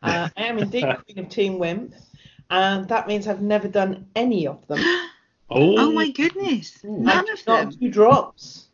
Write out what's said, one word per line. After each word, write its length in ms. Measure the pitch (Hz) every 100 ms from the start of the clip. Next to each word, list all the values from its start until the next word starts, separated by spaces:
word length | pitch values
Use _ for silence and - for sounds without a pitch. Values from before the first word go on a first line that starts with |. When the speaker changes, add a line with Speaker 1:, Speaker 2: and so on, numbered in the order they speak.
Speaker 1:
Uh, 280 | 165 170 170 -
I 80 |
am 140 | 226 226
indeed 260 | 208 240
Speaker 2:
<laughs> 200 | 143 -
Speaker 1:
Queen 140 | - 202
of 100 | 185
Team 300 | - 196 185
Wimp, 340 | 170 180 254 - _ - - _ _
and 360 | 180 190 196 190
that 200 | 226 -
means 180 | 208 202
I've 160 | 190
never 240 | 202 208 196
done 380 | 202 190 - - -
any 300 | 247 214 147
of 200 | 139 _
them. 100 | 147
Speaker 3:
<gasps> 300 | 339 359 349 - _ _ _
Speaker 2:
Oh. 280 | 127 156 208
Speaker 3:
Oh 140 | 285
my 180 | 320 311
goodness. 640 | 269 311 381 392 254 156 -
Speaker 2:
Ooh. 140 | 202 208
Speaker 3:
None 280 | 233 302 403
Speaker 1:
I 60 |
Speaker 3:
of 60 | 415
Speaker 1:
do 60 | -
not 240 | 226 -
Speaker 3:
them. 100 | -
Speaker 1:
do 80 | 247
drops. 760 | 196 214 262 - - - - -